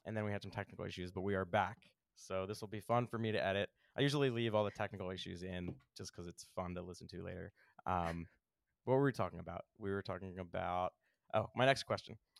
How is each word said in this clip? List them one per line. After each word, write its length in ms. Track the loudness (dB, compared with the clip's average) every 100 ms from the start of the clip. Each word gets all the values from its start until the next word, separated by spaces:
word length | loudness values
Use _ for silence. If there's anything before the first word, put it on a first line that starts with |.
and 120 | -6 -2
then 80 |
we 80 | 0
had 100 | -2
some 80 | -4
technical 320 | -6 -6 -6 -8
issues, 260 | -6 -6
but 100 | -4
we 120 | 0
are 100 | 2
back. 460 | 4 4 2 -2 -16 _ _ _
So 300 | -4 -2 -2
this 140 | -4
will 80 | -6
be 120 | -8
fun 260 | 2 2 2
for 100 | 0
me 140 | 2
to 120 | 2
edit. 260 | 4 2 0 _ _ 0
I 60 |
usually 280 | 2 4 4
leave 240 | 4 4
all 100 | 4
the 60 | 2
technical 380 | 0 -4 -2 -4
issues 320 | -4 -6 -8
in 380 | -6 -4 -4 -6 -14 -14
just 160 | -12
'cause 140 | -10 -10
it's 160 | -12
fun 300 | -10 -6 -4 -4
to 60 |
listen 260 | -6 -10 -12
to 140 | -10
later. 300 | -8 -8 -10 -14 _ -10 0
Um, 420 | 2 2 -2 -8 _ _ _ _ _
what 100 | 2
were 100 | 4
we 80 | 4
talking 280 | 4 -2 -2
about? 260 | -8 -8 -10 -8
We 140 | -2
were 100 | -2
talking 360 | -2 -6 -6 -8
about, 560 | -6 -2 0 0 0 -4 _ _ _
oh, 160 | 0 0 4
my 100 | 6
next 180 | 4
question. 340 | 2 -4 -4 -16 _ _